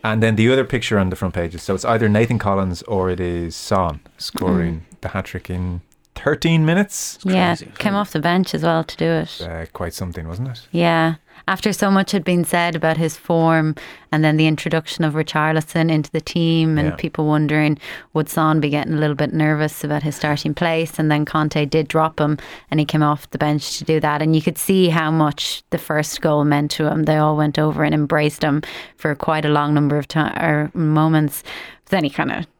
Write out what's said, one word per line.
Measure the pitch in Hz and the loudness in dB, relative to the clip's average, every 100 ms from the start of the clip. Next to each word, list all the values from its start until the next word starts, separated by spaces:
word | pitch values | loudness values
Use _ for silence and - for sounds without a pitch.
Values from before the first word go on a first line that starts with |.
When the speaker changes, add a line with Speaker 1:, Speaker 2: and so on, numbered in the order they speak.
Speaker 1:
And | 110 110 | 0 2
then | 117 107 | 2 4
the | 113 | 4
other | 131 | 4
picture | 127 135 - 104 | 2 -2 0 2
on | 92 | 2
the | 92 | -2
front | 92 | -4
pages, | 87 85 85 | -2 -4 -6
so | - | -4
it's | 95 | -2
either | 120 113 110 | 0 2 4
Nathan | 104 117 113 | 4 2 0
Collins | 101 98 95 85 | 0 0 0 -4
or | - 101 92 | -4 -2 0
it | 90 | -2
is | 87 87 85 - | -2 -2 -6 -8
Son | - 98 87 76 - _ | -2 0 0 -4 -14 _
scoring | - - 92 92 85 80 - | -12 -4 0 0 0 -4 -12
Speaker 2:
Mm. | - | -12
Speaker 1:
the | - | -8
hat-trick | 95 - 92 - | -8 -8 -12 -8
in | 90 90 87 - _ _ | -6 -4 -6 -12 _ _
thirteen | - - 151 165 165 | -4 -2 0 2 4
minutes. | 156 175 202 - - - | 4 2 0 -4 -10 -6
Speaker 2:
Yeah, | 190 185 180 165 | -2 2 2 -2
Speaker 3:
Crazy. | - - | -8 -6
Speaker 2:
came | 214 202 | -2 -2
off | 208 | -2
the | 156 | -2
bench | 165 180 185 | 0 0 0
as | - | 0
well | 165 165 | 0 0
to | 160 - | -2 -2
do | 165 | 0
it. | 160 160 - | 0 -4 -10
Speaker 1:
Uh, | 85 82 82 | -10 -10 -10
quite | - 87 | -8 -8
something, | - 92 85 80 | -6 -8 -8 -10
wasn't | 90 131 | -8 -8
it? | 120 - | -10 -6
Speaker 2:
Yeah. | 170 170 165 165 160 _ - - | 0 2 2 0 -2 _ -12 -6
After | 190 214 | -2 -2
so | 190 202 | 0 2
much | 196 190 | 2 2
had | 202 | -2
been | - 175 | 2 0
said | 165 175 170 165 | 2 0 0 0
about | 160 156 | 0 0
his | 160 - | -2 -4
form | - 170 165 160 156 151 - - - | 0 2 4 4 2 -2 -10 -20 -4
and | 156 | 2
then | 156 156 | 2 4
the | 160 | 2
introduction | 151 170 160 - - | 2 -2 -2 -4 -2
of | 156 | -2
Richarlison | 151 151 160 156 156 156 170 160 | 0 -2 0 0 0 0 0 2
into | 156 147 | 2 0
the | 156 | -6
team | - 175 165 165 160 151 | -4 0 2 4 4 2
and | - | 0
Speaker 1:
Yeah. | - | -2
Speaker 2:
people | 160 - 151 | -6 -2 0
wondering, | 151 151 151 151 147 - - - | 2 2 2 2 0 -6 -16 -4
would | 156 147 | -4 -2
Son | - 156 160 | 0 2 2
be | 147 | 2
getting | 147 - | -2 -2
a | 151 | 0
little | 151 147 | 0 0
bit | 151 | -2
nervous | 156 151 151 151 - | 2 2 2 -2 -4
about | 147 147 | -4 -2
his | 151 143 | -2 -2
starting | 151 143 160 | -2 -2 -2
place? | 147 170 165 165 - | -2 0 0 -2 -2
And | 156 | 0
then | 147 151 | 2 0
Conte | 156 151 156 147 | 0 0 0 0
did | 160 156 | 0 2
drop | 160 160 - | 0 0 0
him | 147 151 - - _ | -2 -2 -6 -20 _
and | 151 | 0
he | 151 | 2
came | 156 | 2
off | 147 147 - | 2 0 -6
the | 156 | -4
bench | 151 147 - - | -2 -2 -4 -8
to | |
do | - 160 | 0 0
that. | 151 147 | 2 0
And | 156 | 2
you | 160 | 2
could | 160 165 | 0 -4
see | - 190 180 | 0 4 4
how | 165 156 | 2 2
much | 160 151 143 - - _ | 2 2 0 -8 -8 _
the | 160 | -8
first | - 151 151 - | -2 -2 -2 -2
goal | 165 147 | 0 2
meant | 147 147 147 | 4 2 0
to | - 151 | -2 0
him. | 156 | 0
They | 151 151 | 2 2
all | 151 151 | 2 2
went | 151 147 | 0 2
over | 151 147 | 0 0
and | 147 | 0
embraced | 151 147 156 151 151 | 0 2 2 0 0
him | 156 147 - - - _ | 0 0 -4 -14 -18 _
for | 156 | -4
quite | 143 - 156 | -2 -2 0
a | 151 | 2
long | 147 147 | 2 2
number | 147 147 147 | 2 2 0
of | - | -2
ti-, | 160 | -2
or | 151 - 165 151 151 | -2 -2 0 0 -2
moments. | - 156 151 160 156 147 - - - - - | -2 2 4 4 4 2 -4 -14 -16 -16 -20
But | _ | _
then | 190 | -2
he | 147 | -2
kinda | - 139 110 - | -2 -4 -4 -8